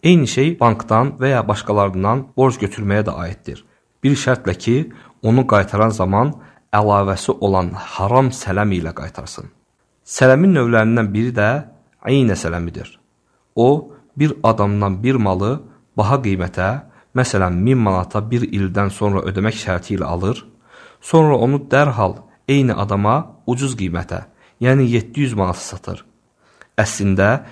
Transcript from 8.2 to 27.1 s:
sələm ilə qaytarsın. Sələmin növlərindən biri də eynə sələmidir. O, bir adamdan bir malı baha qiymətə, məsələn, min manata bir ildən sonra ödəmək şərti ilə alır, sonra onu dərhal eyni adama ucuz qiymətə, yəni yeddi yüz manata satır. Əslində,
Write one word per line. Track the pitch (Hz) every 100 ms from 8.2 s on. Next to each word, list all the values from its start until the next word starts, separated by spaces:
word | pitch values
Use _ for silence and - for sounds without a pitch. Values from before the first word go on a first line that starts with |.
| 135
sələm | 127 - 95 104 92
ilə | 80
qaytarsın. | - 82 - - - - _ _ _ _ _ -
Sələmin | - 131 131 190
növlərindən | 165 120 117 110 117 107
biri | 104 120
də | 117 104 135 147 - _ _ -
eynə | 139 123 90
sələmidir. | 90 85 85 82 - _ _ _ _ _ _ -
O, | 120 147 151 - _ -
bir | 151 -
adamdan | 113 110 101 101 101 92
bir | 120 131
malı | 101 92 101 151 - - _ -
baha | 104 139
qiymətə, | 113 95 90 92 92 131 - _ _ 127
məsələn, | 127 101 92 87
min | 104 131
manata | 107 92 90 107 107
bir | 120
ildən | - 98 95 98 98
sonra | - 104 98 90
ödəmək | 95 104 110
şərti | - 90 - 98
ilə | 76
alır, | 87 92 120 - _ _ - - _
sonra | - 165 156 135
onu | 117 139 143
dərhal | 131 147 117 95 - - _ -
eyni | 139 131
adama | 107 101 101 104 131 165 - -
ucuz | 123 135
qiymətə, | 113 92 85 87 90 95 _ _ _
yəni | 123 135 127
yeddi | 117 110 143
yüz | 139
manata | 107 92 95
satır. | - 92 - 90 - _ _ _ _ _ - -
Əslində, | 104 - 101